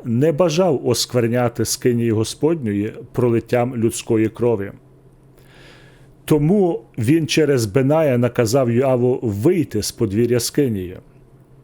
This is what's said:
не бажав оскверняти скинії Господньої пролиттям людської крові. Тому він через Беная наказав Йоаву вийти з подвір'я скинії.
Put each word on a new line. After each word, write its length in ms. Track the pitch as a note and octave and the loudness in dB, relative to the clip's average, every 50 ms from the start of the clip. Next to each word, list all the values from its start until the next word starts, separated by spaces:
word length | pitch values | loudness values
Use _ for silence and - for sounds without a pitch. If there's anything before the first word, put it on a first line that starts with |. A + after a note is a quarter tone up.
| - | -6
не 280 | B2+ A2+ A#2+ C#3+ E3 D#3 | -2 0 2 2 2 2
бажав 560 | C#3+ F3+ E3+ D3+ E3 F#3+ F3+ C#3+ A#2 - C3 | 2 0 0 2 2 2 2 0 0 0 0
оскверняти 760 | A#2 - - - - B2 A#2 A#2 A#2 B2 B2 A#2 - - A2+ | 0 0 -2 -2 -2 0 0 0 0 0 0 -2 -2 -4 -4
скинії 460 | - - - - C3 A#2+ A#2 A#2 A#2 | -4 -4 -2 0 0 0 2 0 0
Господньої 840 | G#2+ G#2+ A2 - - - - D#3 E3+ E3 B2+ G#2+ G2+ G2+ G#2 A2 C3+ - C3 - - | 0 0 -2 -4 -4 -2 -2 -2 -2 -2 -4 -4 -2 -2 -4 -4 -6 -12 -16 -10 -4
пролиттям 640 | - B2 A#2+ A#2 A2+ A#2 - - A#2+ A#2+ B2+ C3 | 0 0 2 2 0 0 0 -2 -2 0 -2 -2
людської 520 | A#2+ A2 A2 - - - - A#2 A2 A2 G#2+ | -2 -2 -2 -2 -2 -4 -2 0 0 0 0
крові. 440 | - - A#2 A#2+ A#2 G2 G2 G2+ - - - - - - - - - - - - - - - - - - - - - - - - - - - - - - - | -2 -2 -2 0 0 -2 -4 -8 -12 -16 -20 -20 -20 -20 -20 -20 -20 -20 -20 -20 -20 -20 -20 -20 -20 -20 -20 -20 -20 -20 -20 -20 -20 -20 -20 -20 -20 -10 -2
Тому 580 | - D#3 D3+ D3 D#3 G3+ G#3+ F#3+ E3+ E3 - - - - - | 0 2 2 4 4 2 4 2 2 0 -4 -8 -10 -8 -4
він 280 | A2+ A2 D#3 E3 D#3 | 0 2 2 2 0
через 400 | - - E3 D#3 C#3 C#3+ B2+ A2 | 0 0 0 2 2 2 0 0
Беная 520 | G2+ F#2+ C3+ C3 C3+ D3+ E3 D#3+ C#3+ B2 A#2+ | 0 0 0 2 2 2 2 2 2 2 2
наказав 520 | A#2+ A#2 A#2+ - A#2+ G2+ A2 C#3 C3 A#2 | 0 0 0 0 0 2 2 0 2 2
Йоаву 480 | A#2 A#2+ C3+ C3+ C3 B2 B2 B2 B2 - - | 2 2 2 2 2 2 2 0 0 0 -2
вийти 600 | A2+ G2+ G2+ G#2+ D#3+ F#3+ F3+ C3 - - G#2+ G2 | -4 -4 0 0 2 2 2 0 -2 -4 -6 -6
з 100 | - - | -6 -4
подвір'я 480 | - A#2+ G#2+ F#2+ A2 A#2+ A#2 A#2+ A#2+ | -4 -4 -2 0 0 0 0 0 0
скинії. 560 | - - - - C#3+ B2+ A2 F#2+ F#2 F2+ F2+ - - - - - - - - - _ _ - - | -2 -2 -2 0 0 0 -2 -4 -6 -8 -12 -16 -20 -20 -20 -20 -20 -20 -20 -20 _ _ -20 -20